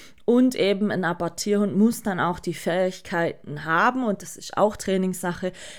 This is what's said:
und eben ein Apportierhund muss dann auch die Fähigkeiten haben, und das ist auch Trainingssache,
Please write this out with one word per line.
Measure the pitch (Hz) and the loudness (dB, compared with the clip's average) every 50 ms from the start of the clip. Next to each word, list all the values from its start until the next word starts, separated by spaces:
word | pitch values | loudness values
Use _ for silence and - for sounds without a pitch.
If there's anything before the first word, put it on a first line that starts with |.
| - - - - - | -20 -20 -20 -6 0
und | - 240 247 254 262 254 | 2 4 4 4 4 4
eben | - 175 196 202 196 208 202 | 2 2 2 2 2 0 0
ein | - - 185 | 0 0 0
Apportierhund | 165 175 170 175 165 165 - - 208 202 202 208 202 131 | -2 -2 -2 -4 -6 -4 -4 -2 0 2 2 2 2 4
muss | 185 208 226 226 - - | 4 4 4 4 2 -4
dann | 220 190 175 | -4 -2 0
auch | 131 170 180 170 | 0 0 0 -2
die | - 175 165 | -4 -6 -6
Fähigkeiten | - - 190 165 185 190 185 185 - - - - 170 170 156 - - - - 143 147 151 | -4 -2 0 0 2 2 0 -2 -6 -8 -6 -2 0 0 0 -2 -6 -10 -12 -10 -8 -4
haben, | 160 160 170 202 240 254 262 262 | 0 2 4 4 4 2 2 0
und | 226 196 196 | -2 -2 -4
das | - - - - | -6 -12 -14 -14
ist | - - - | -14 -8 -2
auch | - 190 214 208 - | 2 2 2 2 0
Trainingssache, | - - 190 190 190 185 185 - - 180 175 - - 185 185 - - - - | -4 -2 0 0 0 0 -2 -4 -4 -6 -4 -4 -6 -8 -8 -8 -14 -18 -18